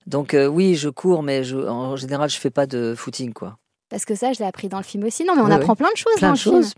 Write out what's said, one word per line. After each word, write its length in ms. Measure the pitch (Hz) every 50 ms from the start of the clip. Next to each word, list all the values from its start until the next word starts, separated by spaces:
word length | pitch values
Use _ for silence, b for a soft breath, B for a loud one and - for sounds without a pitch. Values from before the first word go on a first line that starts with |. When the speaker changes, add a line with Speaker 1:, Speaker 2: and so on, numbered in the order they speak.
| -
Speaker 1:
Donc, 280 | - - 143 143 - -
euh, 120 | 143 139
oui, 280 | 139 147 170 190 190 180
je 140 | 151 139 147
cours, 320 | 131 - - 185 180 160 151
mais 200 | 143 135 135 131
je, 140 | 127 131
en 400 | 135 135 - 117 120 127 131 135
général, 320 | 139 131 131 143 139 147 147
je 80 | - -
fais 120 | - 143
pas 160 | 127 - 139
de 280 | 131 131 123 120 113 117
footing, 380 | 117 - - 127 - 131 120 110
quoi. 240 | - - 92 117 _ _ _ _ _ _ -
Speaker 2:
Parce 180 | - 302 -
que 80 | - 220
ça, 180 | 196 - 254 269
je 60 | -
l'ai 80 | 220
appris 220 | 190 - - - 196
dans 80 | 185 190
le 40 | 190
film 200 | - - 202 202
aussi. 180 | 226 - - 320
Non, 120 | 370 370
mais 60 | 294 220
on 40 |
Speaker 1:
Oui, 60 | - -
Speaker 2:
apprend 220 | - 139 175 220
Speaker 1:
oui. 20 | -
Speaker 2:
plein 100 | 285 359 440
de 40 | -
choses 160 | - 453 453
Speaker 1:
Plein 120 | 392 - 190
Speaker 2:
dans 40 | -
Speaker 1:
de 60 | -
Speaker 2:
le 40 | -
film. 200 | 214 - - -
Speaker 1:
choses, 100 | 208 -